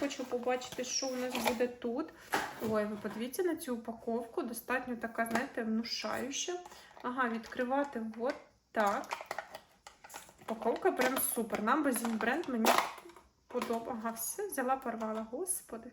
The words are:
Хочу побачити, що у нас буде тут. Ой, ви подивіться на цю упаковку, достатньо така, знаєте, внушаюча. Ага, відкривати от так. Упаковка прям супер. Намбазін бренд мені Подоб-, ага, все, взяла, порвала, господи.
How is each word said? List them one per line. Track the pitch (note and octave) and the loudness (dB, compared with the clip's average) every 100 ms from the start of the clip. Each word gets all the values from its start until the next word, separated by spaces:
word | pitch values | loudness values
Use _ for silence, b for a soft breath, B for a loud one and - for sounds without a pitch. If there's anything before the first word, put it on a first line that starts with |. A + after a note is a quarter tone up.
Хочу | C#4+ - | 0 -2
побачити, | B3 B3 B3 B3+ - - | -4 -2 2 0 0 -6
що | B3 - C4+ | -2 -2 0
у | B3+ | -2
нас | B3+ B3 A#3 | -2 0 2
буде | A#3+ B3 | 2 0
тут. | - A#3+ A#3+ E4 B B - - - A3+ | 0 -2 -2 -4 B B -2 -2 -4 0
Ой, | G#3+ | 2
ви | G#3 G#3 | 0 -2
подивіться | G#3+ G#3+ B3+ D#4+ | -6 -4 -4 0
на | F4+ D#4+ | 0 0
цю | - | -2
упаковку, | A#3 A#3 A3+ - A3+ - - | -4 -4 -6 -2 -2 -2 -4
достатньо | A#3+ A3+ - B3+ B3+ A#3 | -4 -4 -2 -2 0 -4
така, | A3+ A#3 A3+ | -4 0 2
знаєте, | A3+ C#4 - | 2 0 -2
внушаюча. | A3 A3 A3+ - G#3+ A3 B3+ C4+ - F4+ - B B B | 0 0 0 -4 -2 -2 -2 -4 -4 -4 -8 B B B
Ага, | B3 B3+ B3 | -6 0 2
відкривати | A3+ - - B3 C4+ C#4+ A#3 A3 A3+ | 0 -4 -2 2 2 2 0 -4 -2
от | A#3+ D4 - _ _ | -2 -2 -8 _ _
так. | A3+ G3+ A#3 - - - - - - - _ - - - - - - | 4 4 4 0 -6 -6 -8 -8 -14 -18 _ -20 -20 -16 -16 -16 -14
Упаковка | - A3 A3 D#4+ F#4+ | -8 -2 0 4 4
прям | C4+ B3+ C4 - | 4 4 4 2
супер. | - G#3+ G#3 | 0 0 2
Намбазін | G#3+ D4 C#4+ A3+ A#3 A3 | 6 6 6 4 2 2
бренд | A3 D4 E4+ | 4 2 2
мені | A#3+ A3 - - - - - - _ _ | 4 6 6 4 -4 -14 -20 -20 _ _
Подоб-, | B3 A3+ A#3 A#3 | -4 0 0 0
ага, | A3+ A3+ | -2 -4
все, | A3 - - G4+ | -4 -4 -4 -4
взяла, | C#4+ B3+ C4 | 0 2 2
порвала, | B3 A3+ A3 A3 A3 | 0 -2 -2 -2 -4
господи. | C4 F#4 D4+ - A3+ A#3 | -4 -4 -4 -8 -10 0